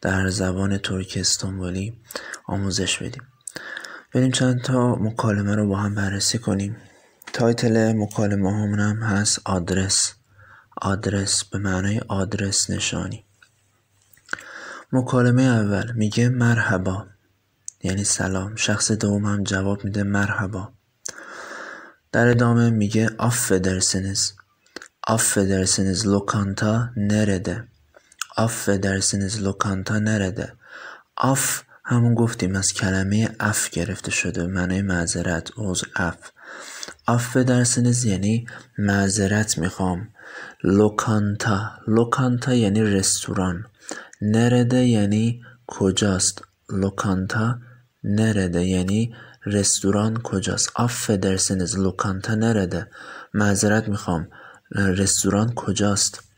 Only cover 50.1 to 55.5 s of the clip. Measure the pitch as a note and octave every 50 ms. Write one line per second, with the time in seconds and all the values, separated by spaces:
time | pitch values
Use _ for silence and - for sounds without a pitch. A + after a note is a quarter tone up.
50.1 | A2 A2+ A#2 - - G2 F#2+ - F#2+ - - - - - A#2 A#2+ A#2+ - - -
51.1 | A3 F#3+ F#3+ G2 F#2+ F#2+ - - G2 F#2+ F2+ E2+ - G2 F#2+ F#2+ F2+ - - G2+
52.1 | F#2+ F#2+ F#2+ - A2 A2 A2 A2+ A#2 G#2+ F#2+ F2 E2 E2+ E2 - - - - -
53.1 | - - - - _ G2+ G#2 G#2 G2+ F#2+ G#2+ G#2 G#2+ G#2+ A2 A2 G2+ G#2 - -
54.1 | F2+ E2 E2 - - - - - - - _ _ - - G2 G2 F2+ F#2+ G2 F#2+
55.1 | - - - G2 F#2 G2+ G#2+ A#2